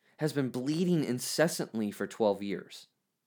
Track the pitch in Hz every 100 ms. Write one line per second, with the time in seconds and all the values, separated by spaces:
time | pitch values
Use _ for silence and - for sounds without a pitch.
0 | _ - 151 135 131 127 131 156 180 170
1 | 123 123 - - 170 - - 113 104 -
2 | 98 - 107 98 101 92 - - - _
3 | _ _